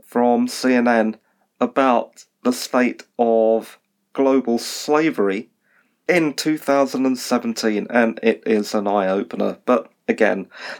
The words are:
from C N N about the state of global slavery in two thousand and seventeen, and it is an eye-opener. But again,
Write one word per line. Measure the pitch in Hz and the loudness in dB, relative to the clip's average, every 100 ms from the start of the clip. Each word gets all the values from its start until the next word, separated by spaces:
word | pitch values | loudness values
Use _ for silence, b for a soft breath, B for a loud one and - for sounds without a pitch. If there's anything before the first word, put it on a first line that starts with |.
from | - 120 120 120 123 | -6 0 2 2 0
C | - 131 | -2 0
N | 123 120 | 2 2
N | 117 110 107 _ _ _ _ | 2 2 -2 _ _ _ _
about | 123 - 135 117 - - - _ | -2 0 2 2 -2 -14 -20 _
the | 127 | -4
state | 123 - 131 123 - - - | -4 -4 0 0 -2 -14 -2
of | 117 113 110 113 107 - _ _ _ | 2 2 4 2 -2 -18 _ _ _
global | - 135 135 123 120 | -2 2 2 2 -2
slavery | - - - 151 156 127 101 95 127 _ _ _ _ _ - | -4 -10 0 2 2 0 -2 -2 -8 _ _ _ _ _ 0
in | 175 156 | 2 2
two | 139 156 156 | -2 -2 -2
thousand | - 139 135 135 131 | 0 0 0 0 0
and | 127 | -2
seventeen, | - 120 117 113 113 104 98 | -2 -2 -2 -4 -2 -2 -2
and | 120 113 - | 0 0 0
it | 113 107 | 0 0
is | - 110 104 | 0 -2 0
an | 110 101 | -2 0
eye-opener. | 101 95 98 - 98 101 92 | 0 0 -2 -4 -4 -4 -4
But | - 123 - _ - | 0 0 -2 _ -4
again, | 113 104 98 95 B B B | 2 2 0 -6 B B B